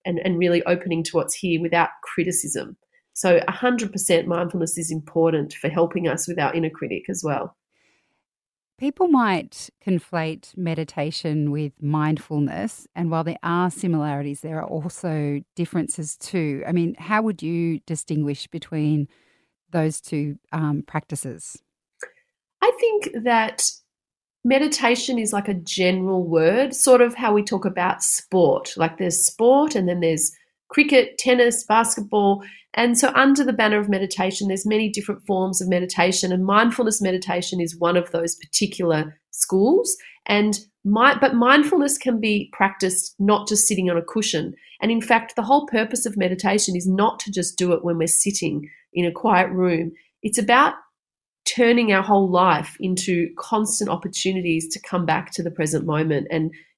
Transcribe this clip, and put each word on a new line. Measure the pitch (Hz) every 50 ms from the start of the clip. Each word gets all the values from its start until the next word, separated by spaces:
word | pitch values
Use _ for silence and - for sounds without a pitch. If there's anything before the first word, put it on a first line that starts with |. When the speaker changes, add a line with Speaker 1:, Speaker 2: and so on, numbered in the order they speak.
| _
Speaker 1:
and, | 185 175 165 -
and | 190 180 170
really | 180 175 175 175 -
opening | - 180 175 - 185 165 165 165
to | - -
what's | 165 - - -
here | - - 180 165 160 170
without | 165 170 170 160 - - - -
criticism. | - - - 165 180 175 - - - - - - - - - _ _ _ _ _ _ _
So | - - 185 175 170 -
a | - -
hundred | - 254 247 247 226 233 202 -
percent | 196 - - 180 165 170
mindfulness | 175 170 175 180 175 - 180 165 165 -
is | 175 165 -
important | 156 160 151 - - 165 165 165 160 151 143 151 -
for | - - 165
helping | 151 175 170 170 - 190 175 160
us | 131 165 -
with | - 175 175
our | 147 135 -
inner | 165 160 160
critic | 160 - 147 - 98 - - -
as | 190 - -
well. | 156 143 120 - - - _ _ _ _ _ _ _ _ _ _ _ _ _ _ _ _ _ _ _ _ _ _ _ _ _
Speaker 2:
People | 254 285 277 - 370 349
might | 294 254 233 208 185 165 - - - - - - _ _ _
conflate | 196 185 165 - - - 165 160 160 160 - - - _
meditation | 190 180 165 160 165 160 - - 160 147 156 156 - - 160 151 156 147 147
with | 143 151 151 143 - _
mindfulness, | 151 143 151 151 151 156 156 147 - - 156 147 147 131 - 87 101 - - - - _ _
and | 170 175 165
while | 160 160 160
there | 165 - - -
are | 170 170 175 180 180
similarities, | - - - 180 165 156 147 151 143 143 143 143 143 - -
there | 160 160 156
are | 147 -
also | - 160 147 170 - - - 175 156 151 147 143 143 143 - _ _
differences | - 170 - - 175 151 147 - - 156 147 - -
too. | - - - 180 160 151 139 135 151
I | - 175
mean, | 175 170 170 - -
how | 160 160 214 214 220
would | 220 196 - 156
you | 160 170 170 170 165 160 147 -
distinguish | - 165 147 - - 160 151 147 143 143 - - -
between | - 165 - - - 156 151 151 156 151 143 - _ _ _ _ _ _ _ _ _ _ _ _
those | - 170 156 156 156 - -
two, | - 165 147 147 147 147 - _ _ -
um, | 165 160 147 147 143 -
practices? | - - 156 - _ 151 - - 135 117 - - - - - _ _ _ _ _ _ _ _ - - _ _ _ _ _ _ _ _ _ _
Speaker 1:
I | 370 466 508 -
think | 480 453 427 415 415 - - 233 220
that | 247 233 226 220 220 - - - - - - _ _ _ _ _ _ _ _ _ _ _ _ _
meditation | 240 269 269 302 294 302 - 262 233 247 247 - - 254 233
is | 220 208 214
like | 202 202 214
a | 196
general | 175 170 - - 196 185 180 190 185 185 190 190 185 175 165
word, | 165 160 160 170 196 240 277 269 254
sort | - - 277 254 240
of | 240 233 233
how | - 247 226 208
we | 208 208
talk | - 226 190 -
about | 190 190 180 175 185 - - -
sport. | - - - - _ 190 185 170 143 135 - - - -
Like, | - 160 165 165 -
there's | 180 175 160 - -
sport | - - - 226 240 262 277 302 302 302
and | 220 185 175
then | 175 175
there's | 170 165 160 151 - - - _ _ _ _ _ _ _
cricket, | - 294 294 294 294 254 233 - -
tennis, | - - 262 247 247 240 240 233 - -
basketball. | - 214 226 226 226 - - 208 208 - 208 202 196 196 196 - - - - _ _ -
And | - 233 240 240 240
so | - - -
under | - 254 277 277 285 277
the | 247 226
banner | 220 220 214 208 208
of | 208 202
meditation, | 202 190 196 190 - 196 190 190 196 - 208 190
there's | 190 190 -
many | 214 214 214 220 208
different | 214 208 202 - 202 - -
forms | - 196 185 190 190 185 - 190
of | 185
meditation, | 185 175 180 180 - - 175 185 185 - - 180 180
and | 185 185
mindfulness | 196 202 214 233 233 226 - 240 220 208 -
meditation | 202 190 185 185 185 190 180 180 180 - 196 175
is | 170 165 165 170
one | 170 170 180
of | 180 175 -
those | - 165 170 170 -
particular | - - - - - 208 196 - - 185 170 160 151 156 156 - _ _ _
schools. | - - - - 185 190 202 254 339 427 480 - - - - - - _ _
And | - 202 208 208 214 208 - - _ _ _ _
mi-, | 196 208 220 247 277 277 -
but | 277 262 262
mindfulness | 233 233 247 277 294 294 294 381 339 285 285 285
can | - - 262 240 220
be | 214 220 208 202 - - -
practiced | - 196 196 196 - 196 185 185 - - - - -
not | 196 202 208 - 208 -
just | 208 202 -
sitting | - 220 185 185 180
on | 175
a | 170 170
cushion. | - - 220 208 - - 156 160 175 - - _ - - _ 202
And | 214
in | 226 226
fact, | 214 - 240 226 226 - -
the | - 214
whole | 208 269 294 294
purpose | - 233 214 220 220 - 233 -
of | 233 202 208
meditation | 185 180 185 180 - 190 196 208 - - 180
is | 175 175
not | 190 185 190 208 226 - -
to | - 208 202
just | 190 175 - -
do | - 180 180 170
it | - -
when | 175 170
we're | 165 160 170
sitting | - - - 202 202 - 170 156 147 147 147 - - _ _ _ _
in | 175 175
a | 170 170
quiet | - - 226 202 185 190 -
room. | 185 185 180 180 170 160 170 165 - - _ _ _ _ -
It's | 214 -
about | - 202 208 240 254 294 - - - - _ _ _ _ _ _ _ _ _ _ _ _
turning | - - 240 240 233 240 240 233 214 196
our | 190 196
whole | 208 208 196 196 185
life | 175 175 185 185 165 147 156 - - -
into | - 185 185 180 - - 180 175 170 170 - -
constant | - - 233 214 214 208 - - 214 -
opportunities | 170 175 - 185 190 - - 190 190 185 175 170 160 160 165 165
to | - 202
come | - - - 180 170
back | 160 156 - - -
to | - - 165
the | 170
present | 170 - 160 147 156 151 151
moment | 165 151 151 160 160 151 139 - -
and, | 170 160 160 165 160 - _ _ _